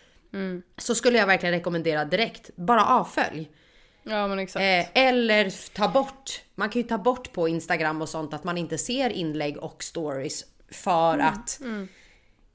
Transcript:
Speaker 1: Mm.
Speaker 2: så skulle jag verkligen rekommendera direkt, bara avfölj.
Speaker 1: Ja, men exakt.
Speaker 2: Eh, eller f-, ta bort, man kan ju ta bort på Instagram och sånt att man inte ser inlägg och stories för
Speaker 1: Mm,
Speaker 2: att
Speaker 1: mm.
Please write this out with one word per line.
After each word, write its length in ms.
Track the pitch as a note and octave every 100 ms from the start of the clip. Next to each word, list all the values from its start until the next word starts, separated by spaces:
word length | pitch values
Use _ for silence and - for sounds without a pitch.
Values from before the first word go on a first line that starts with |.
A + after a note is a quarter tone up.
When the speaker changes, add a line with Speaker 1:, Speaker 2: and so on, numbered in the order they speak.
| _ _ _
Speaker 1:
Mm. 280 | G3 F#3+ F3+ - -
Speaker 2:
så 180 | - A3+
skulle 220 | B3+ A#3+
jag 100 | G3
verkligen 280 | F#3 F3+ E3+
rekommendera 500 | F3 E3+ D#3+ D3+ D3+
direkt, 440 | F3+ F3 - - -
bara 300 | F3 A#3 G#3
avfölj. 640 | B3 G#3 - C4 D3+ D#3+ _ _ _ _ _
Speaker 1:
Ja, 240 | - G#3+ G3+
men 120 | F#3+
exakt. 240 | F#3+ - F#3+ F3+ F3 -
Speaker 2:
Eh, 80 |
eller 420 | C4 B3 A#3 G#3+ F#3+
f-, 240 | - -
ta 140 | - G3+
bort, 540 | C4+ C4+ - - - - -
man 140 | G#3
kan 120 | A#3+
ju 60 | A#3
ta 100 | A3+
bort 360 | A#3 B3+ -
på 140 | - E3
Instagram 540 | E3 - E3+ D#3 D#3
och 80 | D#3
sånt 240 | D#3+ D3+
att 100 | D3+
man 140 | F3 F3
inte 200 | D#3+ D#3+
ser 320 | - B3 B3+
inlägg 480 | F#3+ D#3+ D3+ D3 D3
och 260 | D#3 -
stories 640 | - E3+ D3+ C3+ D3 - - _ -
för 420 | - G3+ E3+ E3
Speaker 1:
Mm, 140 | D3+ D#3
Speaker 2:
att 320 | G3+ - -
Speaker 1:
mm. 260 | B3+ G#3+ F#3+ - - _ _ _ _